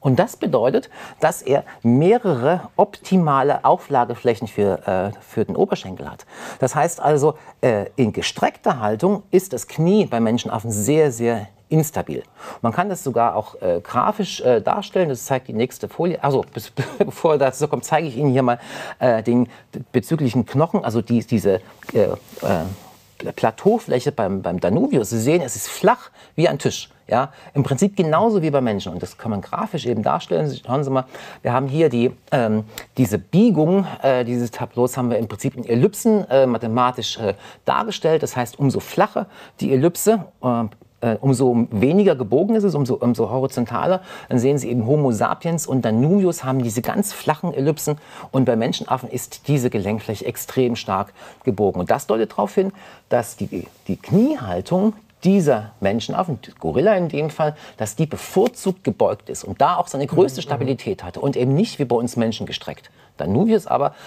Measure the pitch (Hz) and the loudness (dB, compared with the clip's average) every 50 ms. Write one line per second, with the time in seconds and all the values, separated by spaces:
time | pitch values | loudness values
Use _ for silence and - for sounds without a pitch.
0 | - 143 127 - 190 247 - - - 208 139 117 110 131 - - - - - - | 0 2 4 4 2 0 -2 -6 -2 0 2 2 2 2 2 0 -2 -4 -12 -18
1 | - - - - - 160 180 - - - 135 - - - - - - 117 120 135 | -18 -20 -4 0 0 0 0 -2 0 0 0 0 0 -6 -10 -2 2 2 4 4
2 | 156 180 226 247 240 190 151 117 120 147 175 180 - - - - 202 208 - - | 6 4 4 4 2 0 0 2 2 0 0 0 -4 -4 0 0 0 0 -2 -8
3 | - - 185 185 170 151 139 135 131 143 135 - - 135 170 185 - - 143 127 | -2 2 2 2 4 4 2 2 2 2 0 2 2 2 2 2 0 0 0 0
4 | 117 110 120 - - 123 113 - 120 110 - - 101 98 92 - - - 92 92 | 0 0 -4 -2 0 0 0 0 -4 -6 -2 0 0 2 0 0 -2 -2 -2 -2
5 | 92 104 120 - - - - 117 107 - - - 202 - 202 - - 95 92 - | -2 -4 -6 -10 -16 -8 -4 -4 -4 -2 0 0 0 0 0 -4 -6 -10 -12 -12
6 | - 73 - - - - - - - - - - 135 127 - 151 151 175 - - | -12 -14 -16 -18 -20 -20 -20 -18 -16 -16 -4 -2 -2 0 2 0 0 0 -2 0
7 | - 143 151 143 135 156 151 - - - - _ - 131 113 104 95 - - - | 2 2 4 4 4 2 0 -2 -8 -20 -6 _ 2 2 2 2 -2 -2 0 0
8 | 127 107 - - - - - - - - - - - - 170 123 107 104 110 107 | 0 0 0 -2 -4 -6 -2 -2 -2 -2 -2 -2 -2 -2 -2 0 0 -2 0 0
9 | 175 190 208 185 - _ - 190 180 - - 120 - - - - 160 175 202 214 | 0 0 0 -2 -2 _ 2 2 2 0 -4 -8 -8 -6 -4 0 2 4 4 4
10 | 175 - 123 117 117 110 113 120 - 107 - 113 107 117 107 104 101 135 151 160 | 2 2 0 0 2 2 0 0 -2 -4 -6 -4 -4 -4 -4 -2 0 2 4 4
11 | 156 143 117 113 117 117 120 107 104 - _ _ _ _ 160 156 151 - - 185 | 4 2 0 0 -2 -2 -2 -2 -6 -10 _ _ _ _ 2 2 2 0 -4 -6
12 | - - 69 - - - _ - - - - - - 117 107 165 185 208 185 - | -6 -6 -8 -8 -10 -12 _ -20 -18 -18 -8 -4 -4 -2 -2 -2 -2 -4 -6 -6
13 | - 139 113 117 117 117 85 107 107 - - - 98 92 85 85 85 - - 120 | -6 -2 0 2 2 2 0 -2 -4 -6 -10 -4 -2 0 0 -2 -4 -2 -2 0
14 | - 202 214 - 196 - - - - 123 123 110 98 - - 208 190 - - 185 | 0 0 0 -2 -4 -6 -6 -2 2 2 2 4 2 0 -2 -2 -4 -4 -2 0
15 | 185 151 131 117 - - 135 127 - - - 107 123 127 - - - 98 - - | 0 0 -2 -6 -4 -4 -4 -4 -4 -4 -2 -2 -2 -2 -4 -8 -12 -8 -4 -2
16 | 160 180 160 - - 143 139 123 - - - 113 107 - - - 127 - - - | -2 -2 -2 0 0 0 0 0 -2 -4 -8 -14 -14 -8 -8 -8 -8 -6 -2 -2
17 | 202 139 - - - 165 151 139 139 131 - - 151 147 - 123 - - 160 151 | -2 -2 -2 0 2 2 4 4 2 2 2 0 -2 -2 -2 -4 -2 0 0 0
18 | 165 151 113 120 151 139 123 135 131 120 120 - - - - - - - - - | 0 -2 -2 0 0 2 2 4 2 2 0 -2 -6 -12 -14 -12 -12 -14 -4 0
19 | - 127 113 110 110 120 117 123 123 123 - - - _ - - - - - 123 | 2 2 2 2 2 2 2 2 2 0 -4 -12 -20 _ -14 -14 -12 -4 -2 -2
20 | - - 170 160 147 123 - 135 - - - 131 160 165 - 208 - 120 107 117 | -2 0 -2 0 0 0 2 0 0 0 0 0 0 2 0 -2 -2 -2 -2 -2
21 | 104 - 117 117 - - 120 104 90 101 95 - - - - - - - - 113 | 0 0 0 0 0 0 0 2 4 2 2 2 -2 -8 -20 -20 -14 -2 2 2
22 | 101 - - - - - - - - - 98 82 80 92 92 - - - - _ | 2 2 0 -4 -10 -16 -12 -6 -2 0 0 0 -2 -4 -8 -10 -14 -20 -20 _
23 | _ _ _ - - - - - - 113 113 - - 190 226 226 - - 127 127 | _ _ _ -12 -12 -12 -4 -2 -2 -2 -2 -4 -4 -4 -4 -4 -2 -2 -4 -2
24 | - 147 - - 107 92 98 98 - 87 87 90 - 90 104 165 247 294 254 135 | -2 -2 -2 -2 -2 -2 -2 -4 -4 -4 -4 -2 0 0 2 2 0 0 0 0
25 | 104 - 117 113 110 139 160 175 143 120 - 110 - - - - - 196 247 - | 0 0 -2 0 2 2 2 2 0 -4 -8 -8 -10 -10 -6 0 2 2 2 0
26 | - - _ - - - _ - 160 160 147 - - 127 - - - - _ _ | -4 -12 _ -20 -20 -8 _ 0 2 2 0 0 -2 -4 -4 -4 -10 -16 _ _
27 | _ - - 120 139 143 - - - - - 143 135 - 143 - 196 196 202 - | _ -2 0 0 0 -2 -6 -16 -20 -4 -2 -2 0 0 0 0 0 0 2 0
28 | 170 156 156 165 208 233 214 190 156 160 139 139 127 117 104 98 - 95 87 87 | 2 2 2 2 4 2 2 2 2 2 2 2 2 0 0 -2 -4 -6 -8 -8
29 | 90 - - - - 113 107 98 - - - - 226 - - 156 120 120 120 117 | -10 -10 -12 -10 -6 -4 -4 -4 -6 -6 -6 -6 -4 -4 -6 -4 -2 -2 -2 0
30 | 104 131 143 170 - - 175 160 156 143 127 - - - 123 147 147 135 131 131 | 0 0 -2 -2 -2 -2 -2 0 0 -2 -4 -6 -6 -4 -2 -2 -2 0 -2 -2
31 | 127 - - - - - - - - 131 120 127 139 135 131 160 165 151 120 120 | -2 -4 -10 -18 -18 -18 -16 -6 -4 -2 0 0 -2 0 2 2 2 2 4 2
32 | 117 117 - - _ _ - 139 117 110 107 107 107 - - - - - _ - | 0 0 -2 -6 _ _ 0 0 2 2 0 -2 -2 -6 -12 -16 -16 -6 _ 0
33 | 127 104 107 92 - - - 175 226 247 185 151 156 160 185 202 185 156 120 - | 0 0 0 -4 -2 0 2 4 4 4 4 4 4 4 4 2 0 -2 -4 -2
34 | - 135 131 127 123 117 123 120 120 117 - - 120 113 - 123 123 123 - 135 | 0 2 2 2 0 -2 -2 -2 -4 -4 -6 -8 -10 -6 0 0 0 0 0 -2
35 | 127 120 120 104 117 - 104 - - - - 120 113 - 117 120 147 208 - - | -2 0 0 0 -2 -4 -6 -4 -4 -4 -4 -6 -2 0 2 4 4 2 2 0
36 | - 233 214 208 180 - 127 135 135 127 120 113 120 113 110 123 123 123 127 - | 2 2 2 2 2 2 4 4 4 4 2 0 -2 -2 0 2 2 2 0 -2
37 | 110 - - - 113 98 - - - - - - _ - - - 220 226 190 - | -6 -8 -6 -2 -2 -2 -2 -4 -10 -20 -20 -6 _ 0 0 0 0 -2 -4 -2
38 | - 160 160 151 - 123 - 127 123 - - - 147 135 104 104 - - - 165 | 0 0 2 2 0 -2 -4 -4 -6 -6 -4 0 0 0 0 -2 -6 -4 0 0
39 | 190 208 - - 190 - - - - - _ - - 131 135 127 139 175 170 - | 0 0 0 -4 -6 -6 -10 -20 -20 -20 _ -6 0 0 2 2 2 2 0 2
40 | - 202 226 208 156 - _ _ - 127 120 117 113 104 - _ - - _ _ | 2 2 2 2 0 -8 _ _ -2 -2 0 0 -2 -4 -8 _ -20 -20 _ _
41 | - 117 110 - - 135 131 117 139 127 120 117 117 - 110 101 117 135 165 202 | -2 -2 0 2 2 2 4 4 4 4 4 2 0 0 2 2 2 4 4 6
42 | 208 185 156 127 123 98 120 143 185 208 226 220 202 196 156 147 139 117 120 - | 4 4 2 2 0 0 2 2 2 2 2 2 2 2 0 0 0 0 0 0
43 | 123 120 120 113 117 98 117 131 131 131 - 117 120 110 120 95 - 170 185 185 | 0 0 0 0 0 -2 -2 -2 -2 -2 -2 -4 -4 -2 -2 -2 0 0 0 0
44 | - - - - - - 123 123 117 135 143 143 117 120 120 123 110 120 147 151 | -2 -8 -18 -18 -6 -2 0 2 2 2 2 0 0 -2 -2 0 2 2 2 2
45 | 143 131 113 101 113 - - - - 170 165 160 - - 131 131 117 117 107 113 | 2 2 2 2 0 0 0 -2 -4 -4 -4 -2 -2 -2 -2 0 0 2 2 2
46 | 131 156 190 208 190 175 165 - - 131 131 135 123 120 104 123 117 - 113 - | 4 4 4 4 2 2 0 -2 -4 -2 -2 -2 -2 -2 -2 -2 -4 -2 -2 -2
47 | 202 - - - - - 156 - - 175 - 135 135 151 151 - - 151 151 147 | -2 -4 -8 -4 -2 -2 -2 -2 -4 -4 -4 -2 0 0 -2 -2 -2 -4 -4 -4
48 | - - - - - - - 135 131 127 120 110 113 123 120 - 117 - 131 131 | -8 -16 -20 -18 -12 -4 0 0 2 2 2 0 0 -2 -2 -6 -4 -4 -4 -4
49 | - 117 - 123 - - - - - - 147 139 120 123 - 110 92 101 107 107 | -4 -8 -8 -10 -10 -10 -14 -8 -2 0 0 0 0 0 -2 -2 -2 -2 -4 -4
50 | - - 107 - - - - - - - - 135 131 120 117 - - - 98 95 | -4 -6 -8 -6 -6 -8 -8 -8 -12 -4 0 0 0 0 0 -4 -4 -4 -4 -4
51 | 104 - - - - - - - - 131 104 95 104 98 90 90 90 - 117 143 | -4 -6 -12 -18 -20 -20 -20 -6 -4 -4 0 2 0 0 0 0 0 0 -2 -2
52 | - - 214 226 220 208 - - 208 196 - - 190 196 - - - - - - | 0 -2 0 0 0 -2 -2 -4 -4 0 0 0 -2 -2 -4 -10 -18 -20 -20 -20
53 | _ _ - 120 117 - - - 104 - 101 90 - - - _ _ - 95 - | _ _ -2 -2 -2 -4 -8 -10 -8 -8 -6 -8 -10 -10 -16 _ _ -8 -8 -8
54 | - - - 196 240 294 311 269 127 95 90 90 127 - 170 185 202 220 208 - | -2 2 2 4 4 4 0 -2 -4 -6 -6 -6 -4 -2 0 0 0 0 -2 -4
55 | - _ _ _ - 180 196 202 165 143 127 107 110 107 - - 104 98 104 117 | -10 _ _ _ 2 2 4 4 4 4 2 2 0 -6 -8 -4 -2 -2 0 -2
56 | - - - 175 180 175 139 107 - - - _ - 80 76 120 165 214 214 185 | -4 -2 -2 -2 -2 -2 -4 -8 -10 -16 -14 _ -6 -2 0 2 2 4 2 2
57 | 175 156 - 143 151 156 - - 156 151 151 - - - - - 113 107 - - | 0 -2 -2 -4 -4 -4 -2 -2 -2 -2 -2 -6 -14 -20 -8 -6 -6 -6 -2 -2
58 | 160 147 - - - - - 190 214 247 - - - 190 180 - - - 202 - | -2 -2 -4 -8 -10 -2 0 2 2 2 0 -2 -4 -4 -4 -2 -4 -4 0 2
59 | - - 107 - - - - - - - 98 - 135 156 180 - - - - 135 | 2 0 0 -2 -8 -12 -12 -12 -10 -8 0 2 2 2 2 0 -2 -4 -4 -6
60 | 143 123 - 165 190 196 - 135 - - 143 120 135 131 135 - - 113 95 - | -4 0 2 2 2 2 0 -4 -6 -6 -4 -2 -2 -2 -4 -4 -4 -6 -6 -6
61 | - - - - - 143 135 - 123 135 135 156 220 - - - 143 120 123 117 | -8 -12 -8 -4 -4 -2 0 0 2 2 2 2 2 0 -2 -4 -2 0 0 0
62 | 120 117 - 120 113 113 107 - 101 - - - - - - - - - _ _ | 0 -2 -2 -2 -2 -2 -2 -4 -8 -8 -8 -10 -10 -12 -12 -14 -18 -20 _ _
63 | - _ _ - 73 82 98 131 196 226 220 202 - - - 123 143 151 - - | -20 _ _ -6 -2 0 2 2 4 4 2 2 2 0 0 0 0 -2 -2 -6
64 | - | -14